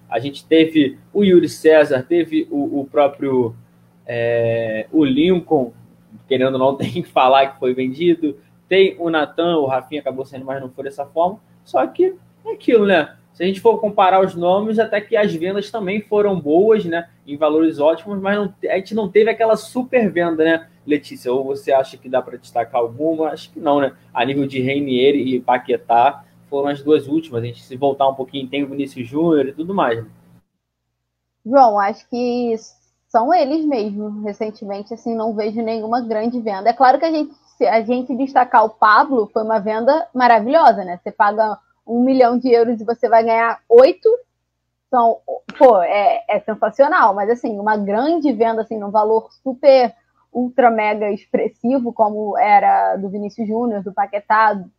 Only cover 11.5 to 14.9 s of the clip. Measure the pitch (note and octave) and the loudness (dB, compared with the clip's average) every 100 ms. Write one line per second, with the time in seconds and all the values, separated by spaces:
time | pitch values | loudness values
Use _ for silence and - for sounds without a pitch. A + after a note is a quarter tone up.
11.5 | _ _ - - - F#4 F#4 _ _ A4 | _ _ -4 -2 -2 -2 -2 _ _ -14
12.5 | G#4+ - A#3 G3+ F3 D3 - _ - F3+ | -8 2 2 4 2 0 -8 _ -8 -6
13.5 | F#3+ A#3 G#3+ G#3+ - F#3+ F#3+ F#3+ E3+ F3 | 0 0 0 0 0 2 4 2 0 0
14.5 | G3 A3 A3 A3 | 0 0 -2 -2